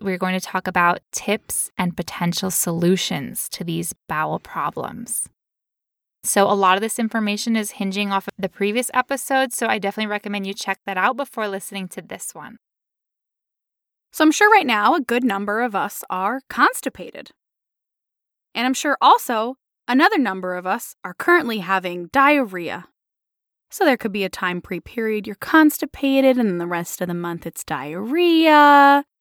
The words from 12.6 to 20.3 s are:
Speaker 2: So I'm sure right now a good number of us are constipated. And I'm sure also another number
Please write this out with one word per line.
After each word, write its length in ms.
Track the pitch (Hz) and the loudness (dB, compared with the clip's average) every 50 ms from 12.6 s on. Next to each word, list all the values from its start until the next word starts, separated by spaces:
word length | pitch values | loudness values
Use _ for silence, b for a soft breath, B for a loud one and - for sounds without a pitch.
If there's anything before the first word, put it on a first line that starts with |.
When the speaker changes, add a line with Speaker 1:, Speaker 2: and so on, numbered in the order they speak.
| _ _ _ _ _ _ _ _ _ _ _ _ _ _ _ _ _ _ _ _ _ _ _ _ _ _ _ _ _ _ - | _ _ _ _ _ _ _ _ _ _ _ _ _ _ _ _ _ _ _ _ _ _ _ _ _ _ _ _ _ _ -2
Speaker 2:
So 120 | - 311 | 2 4
I'm 80 | 311 302 | 4 4
sure 180 | - 415 415 | 6 6 6
right 160 | 440 403 - | 6 6 4
now 280 | 247 226 208 208 226 311 | 2 0 2 4 4 2
a 60 | 349 | 2
good 240 | 254 - 240 247 254 | 0 0 0 0 0
number 380 | 240 196 196 202 208 208 220 240 | 0 0 -2 -2 -4 -2 -2 -2
of 120 | 240 202 | -2 -2
us 280 | 190 156 202 - - - - | -2 -4 -4 -6 -10 -12 -8
are 300 | 185 185 185 208 247 269 - - | -6 -4 -2 -2 -4 -6 -8 -6
constipated. 840 | - 233 269 392 523 - - - - - 180 - - - - - _ _ _ _ _ _ _ _ _ _ _ _ _ _ _ _ _ _ _ _ _ _ _ _ - | 0 2 2 2 2 0 -4 -8 -8 -8 -10 -14 -14 -16 -18 -20 _ _ _ _ _ _ _ _ _ _ _ _ _ _ _ _ _ _ _ _ _ _ _ _ -6
And 120 | - 233 | -4 -2
I'm 80 | 254 262 | -2 -2
sure 240 | - - 302 269 - | -2 -2 -2 0 4
also 560 | - 277 403 480 - - 240 220 220 240 262 - _ _ _ _ _ | 4 6 6 4 4 0 -2 -2 -2 -4 -6 -10 _ _ _ _ _
another 320 | - 240 262 320 392 440 320 | 0 2 4 4 4 4 2
number 380 | 254 202 | 0 0